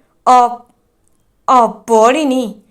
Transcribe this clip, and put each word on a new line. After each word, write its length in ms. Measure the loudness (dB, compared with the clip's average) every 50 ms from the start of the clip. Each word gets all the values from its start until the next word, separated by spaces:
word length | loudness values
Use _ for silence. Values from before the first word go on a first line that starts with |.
| _ _ _ _ _ 2
ఆ, 280 | 2 2 2 0 -4 -10 -20 _ _ _ _ _ _ _ _ _ _ _ _ _ _ _ _ -2
ఆ 160 | 0 0 0
బాడీని 880 | -2 -4 -10 _ -2 0 2 2 2 0 -2 -4 -4 -4 -4 -6 -8 -12 -18 _ _